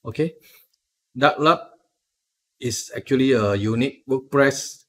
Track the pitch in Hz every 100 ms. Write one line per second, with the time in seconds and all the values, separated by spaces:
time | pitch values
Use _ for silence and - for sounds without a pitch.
0 | 117 107 160 - _ - _ _ _ _
1 | _ 123 143 - 151 170 - _ _ _
2 | _ _ _ _ _ _ 127 110 - 117
3 | - 131 131 123 104 101 107 117 135 -
4 | - 131 131 139 135 131 - -